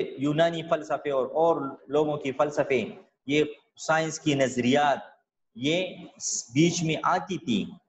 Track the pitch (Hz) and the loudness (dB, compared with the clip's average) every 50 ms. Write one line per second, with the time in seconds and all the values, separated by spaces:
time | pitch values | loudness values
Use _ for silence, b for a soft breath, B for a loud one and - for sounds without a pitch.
0 | - - - 131 131 147 147 156 165 170 170 160 156 160 170 156 151 - 147 135 | -2 -2 -4 -4 -2 0 2 4 2 2 2 -2 -2 -2 -2 -2 -2 -4 -4 -4
1 | - 147 139 131 123 107 - 151 165 170 160 147 139 135 - - - - 135 147 | -2 -2 0 0 -2 0 0 2 4 4 2 2 -2 -8 -10 -12 -10 -2 2 2
2 | 156 147 147 143 - 135 127 - 147 147 - 156 135 131 135 120 104 92 - - | 2 2 0 -4 -4 -4 0 0 0 0 2 -2 0 2 2 0 0 -2 -8 -14
3 | - _ _ _ - 135 143 151 147 147 - - _ _ _ - - - 160 160 | -20 _ _ _ -4 0 2 2 2 0 -2 -14 _ _ _ -10 0 0 2 2
4 | 160 160 151 - - 151 139 135 135 123 123 127 117 123 135 143 143 143 131 - | 2 -2 -4 -2 0 0 2 4 2 2 2 0 2 4 4 4 4 4 0 0
5 | - - - _ _ _ _ _ _ _ - 113 127 147 165 180 185 180 185 180 | -4 -14 -20 _ _ _ _ _ _ _ -12 -6 -2 0 0 0 -2 -4 -8 -14
6 | 180 - - - - - - - - - 117 143 170 170 - 175 165 160 156 - | -18 -20 -16 -10 -8 -6 -6 -6 -8 -2 2 4 4 4 4 0 -2 -2 -2 -2
7 | - 147 170 185 185 - 180 147 - 127 113 95 87 - - - _ | 0 0 0 0 -2 -4 -8 -8 -2 -2 0 0 -2 -4 -10 -18 _